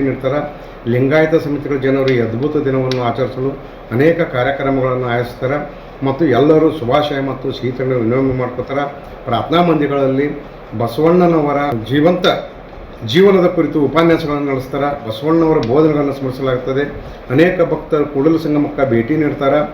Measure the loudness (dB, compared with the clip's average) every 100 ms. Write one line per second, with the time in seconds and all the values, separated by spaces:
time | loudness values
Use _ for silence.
0 | -2 -2 -2 -2 -4 -10 -16 -8 -2 2
1 | 4 4 4 2 0 -4 -2 -2 0 2
2 | 2 2 0 -2 -2 -2 0 0 -2 -2
3 | -2 -2 -4 -2 -6 -6 -14 -18 -6 2
4 | 4 4 0 0 -2 -2 -2 0 0 -2
5 | -2 -2 -4 -6 -4 -4 -6 -14 -18 -4
6 | -4 0 2 4 6 6 4 0 0 0
7 | 0 -2 -4 -4 -6 -4 -6 -4 -2 0
8 | 0 2 0 0 -2 -4 -6 -4 -4 -8
9 | -14 -12 -4 -2 0 2 4 2 2 0
10 | 2 0 -2 -4 -12 -18 -12 -6 -4 2
11 | 4 4 4 4 2 0 -2 -4 -2 2
12 | 4 4 0 0 -6 -14 -18 -18 -18 -12
13 | 0 4 6 6 2 2 0 0 2 4
14 | 4 2 0 -2 -2 -4 -4 -4 -4 -4
15 | -8 -6 0 2 4 2 2 4 4 2
16 | 0 -2 -6 -4 -2 -2 -2 -2 -2 -6
17 | -14 -14 0 4 4 4 0 -2 -2 -2
18 | 0 0 2 2 0 0 0 0 2 2
19 | 2 0 0 0 2 2 0